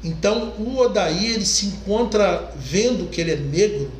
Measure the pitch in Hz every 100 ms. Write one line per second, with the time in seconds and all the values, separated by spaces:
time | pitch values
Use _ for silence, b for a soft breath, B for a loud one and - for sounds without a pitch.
0 | 165 160 196 226 226 - 226 262 247 202
1 | 170 165 220 226 196 - 202 180 - 214
2 | 240 214 196 175 - 147 135 165 240 226
3 | 175 - 165 143 139 156 208 143 139 -